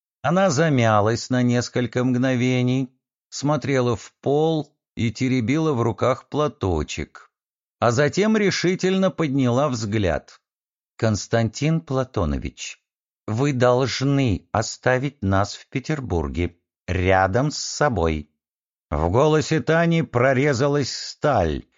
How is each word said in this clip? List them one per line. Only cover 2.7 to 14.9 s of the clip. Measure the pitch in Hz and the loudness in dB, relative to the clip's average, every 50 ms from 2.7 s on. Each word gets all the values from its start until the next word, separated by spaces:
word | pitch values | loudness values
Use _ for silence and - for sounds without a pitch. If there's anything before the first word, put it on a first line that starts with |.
| 127 131 135 127 _ _ _ _ _ _ _ _ | 0 0 -2 -4 _ _ _ _ _ _ _ _
смотрела | - - - 147 151 147 - 120 139 131 123 123 120 | -12 -6 -2 -2 -2 -2 -2 -2 0 0 0 0 -2
в | 101 - - _ _ | -4 -6 -12 _ _
пол | - - 139 147 156 160 165 156 147 - _ _ _ _ - | -2 0 0 2 2 2 0 -2 -4 -6 _ _ _ _ -6
и | - 107 117 | -4 -2 -2
теребила | 113 - 131 131 127 127 117 104 135 160 160 160 147 | -2 -2 -2 0 0 0 0 0 0 0 0 0 0
в | 117 117 | 0 0
руках | 110 110 - - 117 131 - - - | -2 -2 0 0 0 0 -2 -4 -8
платочек, | - 131 151 151 147 - - 98 87 78 73 - - - 76 - - - - - _ _ _ _ _ _ _ _ _ - | -4 -2 -2 -2 -2 -2 -2 -2 0 0 -2 -4 -6 -10 -10 -10 -12 -20 -20 -20 _ _ _ _ _ _ _ _ _ 0
а | 110 113 | 0 2
затем | 120 107 147 147 139 - 196 220 214 | 2 2 2 0 2 0 0 2 2
решительно | 220 208 190 - - - 170 185 185 - 190 190 190 190 185 | 2 2 0 0 0 0 0 0 0 0 0 0 2 0 0
подняла | 185 - 165 151 131 139 131 123 120 123 143 151 | 0 -2 -2 0 0 2 2 2 2 2 0 0
взгляд. | 127 113 110 104 101 113 101 87 78 69 - - - - _ _ _ _ _ _ _ _ _ _ _ | -2 -2 -4 -2 -2 0 0 0 0 -2 -4 -10 -20 -20 _ _ _ _ _ _ _ _ _ _ _
«Константин | - - 110 107 101 - - - 117 113 110 104 - 135 151 165 165 | -2 0 0 0 0 -2 0 0 0 0 0 -2 -2 0 0 0 0
Платонович, | 165 - 131 131 131 123 - 110 90 78 71 65 62 67 - - - - - - _ _ _ _ _ _ _ _ - | -2 -2 -2 -2 -2 -2 -2 -2 -2 -2 -2 -4 -6 -8 -10 -10 -14 -16 -16 -18 _ _ _ _ _ _ _ _ -8
вы | - 107 110 135 147 143 | -6 -2 -2 0 0 0
должны | 123 120 123 123 123 135 127 - - 131 139 139 139 135 123 95 82 - _ - | 2 4 4 4 4 2 0 -2 -2 0 0 2 2 2 2 0 -2 -4 _ -4
оставить | 101 113 - - - - 123 | -2 -2 -4 -6 -4 0 0